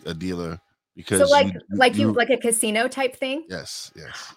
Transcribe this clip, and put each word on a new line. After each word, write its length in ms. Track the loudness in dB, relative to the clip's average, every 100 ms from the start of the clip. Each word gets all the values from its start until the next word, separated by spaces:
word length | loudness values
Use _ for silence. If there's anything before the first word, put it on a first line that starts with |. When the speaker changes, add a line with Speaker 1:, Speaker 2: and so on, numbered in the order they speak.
| -10
Speaker 1:
a 80 |
dealer, 480 | -8 -6 -4 -6 -8 _ _ _ -18
because 240 | 0 4
Speaker 2:
So, 60 | 6
like, 220 | 6 4
Speaker 1:
you, 60 |
you, 240 | -2 -6 2
Speaker 2:
like 180 | 2 4
you, 60 | 2
Speaker 1:
you 20 |
Speaker 2:
like 180 | 2 2
a 80 | 0
casino 500 | 0 -2 0 0 -2
type 280 | -2 -4 -4
thing? 300 | -6 -6 -8
Speaker 1:
Yes, 420 | -12 -12 -14 -14 -16
yes. 400 | -16 -16 -14